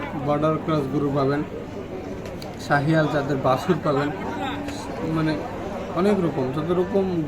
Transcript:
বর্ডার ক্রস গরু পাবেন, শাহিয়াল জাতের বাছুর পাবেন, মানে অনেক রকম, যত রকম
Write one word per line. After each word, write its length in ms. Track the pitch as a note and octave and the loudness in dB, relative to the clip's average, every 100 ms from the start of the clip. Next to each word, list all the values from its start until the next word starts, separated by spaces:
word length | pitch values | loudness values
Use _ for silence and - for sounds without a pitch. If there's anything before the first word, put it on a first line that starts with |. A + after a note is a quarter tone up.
| - D#3 C#3 | -4 -4 0
বর্ডার 300 | D3 D#3 D#3 - | 2 2 0 0
ক্রস 140 | D#3 C3+ | 0 0
গরু 160 | C#3+ C#3+ | 0 2
পাবেন, 280 | C#3 C3+ C#3+ D3+ - - - - - - - - - - - | 2 2 2 -2 -6 -8 -10 -8 -8 -8 -8 -8 -8 -10 -8
শাহিয়াল 460 | - D3 C#3+ D#3+ D3+ | 0 2 4 4 4
জাতের 240 | D3 C3+ C3+ | 2 0 2
বাছুর 400 | C3+ C3 - D#3+ | 2 2 2 0
পাবেন, 260 | D#3+ C#3 D3 - - - C#4 B3+ D4 - - - D4 | 2 2 0 -2 -4 -4 -4 -4 -6 -6 -6 -6 -2
মানে 220 | D#3+ D#3 D3 - - - - - D#3+ | 0 2 0 -4 -6 -6 -6 -4 2
অনেক 280 | G3+ G3 | 4 4
রকম, 280 | E3+ C#3 B2+ C#3+ | 2 0 -2 0
যত 140 | D#3+ | 0
রকম 520 | F3+ F3+ G3+ F#3+ F3 | 2 2 2 2 0